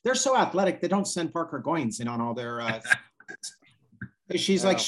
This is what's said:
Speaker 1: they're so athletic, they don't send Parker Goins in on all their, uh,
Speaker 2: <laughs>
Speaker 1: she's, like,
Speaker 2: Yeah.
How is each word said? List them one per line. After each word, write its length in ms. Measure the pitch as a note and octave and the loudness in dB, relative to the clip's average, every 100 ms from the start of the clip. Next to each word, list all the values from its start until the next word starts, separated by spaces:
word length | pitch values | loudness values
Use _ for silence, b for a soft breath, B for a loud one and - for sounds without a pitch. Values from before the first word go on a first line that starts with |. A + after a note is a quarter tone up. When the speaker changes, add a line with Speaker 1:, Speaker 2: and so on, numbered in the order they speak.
Speaker 1:
they're 100 | A#3 | 0
so 220 | B3+ C4+ B3+ | 2 4 4
athletic, 440 | F#3 F3+ G3 F3+ | 4 2 2 2
they 80 | E3+ | 0
don't 200 | G3+ F#3 | 0 0
send 240 | F3+ E3 | -2 -2
Parker 280 | E3+ D#3+ C#3 | -2 -4 -4
Goins 360 | C3 E3 A#2 A2 | -2 0 0 -2
in 60 | A#2 | -4
on 120 | A#2 | -2
all 140 | A#2 | -2
their, 260 | A#2 A#2+ A#2+ | -4 -6 -4
uh, 200 | A#2 A2+ | -4 -4
Speaker 2:
<laughs> 1500 | B2 B2 - _ - - - - _ _ _ - - _ - F3+ | -2 -2 -4 _ -18 -14 -14 -16 _ _ _ -16 -16 _ -4 -2
Speaker 1:
she's, 280 | - F#3+ | 2 4
like, 120 | F#3+ | 4
Speaker 2:
Yeah. 60 | F3+ | 2